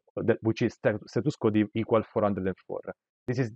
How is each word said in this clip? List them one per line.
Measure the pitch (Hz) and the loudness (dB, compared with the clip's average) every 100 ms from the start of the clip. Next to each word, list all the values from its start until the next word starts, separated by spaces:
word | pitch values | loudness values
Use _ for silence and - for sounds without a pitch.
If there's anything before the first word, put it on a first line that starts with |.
| _ - 101 | _ -4 0
that, | 107 | 0
which | 110 - | 0 0
is | 113 | -2
stat-, | - 117 107 - | 0 -2 -2 -4
status | 123 147 | -2 -2
code | - 110 107 | 0 0 2
e-, | 104 | 0
equal | 113 104 113 - | -2 2 2 2
four | 113 | 0
hundred | 104 95 92 | 0 0 -2
and | 92 - | -4 -8
four. | 95 - - _ _ - | -10 -10 -16 _ _ -4
This | 123 | -2
is, | 120 | -2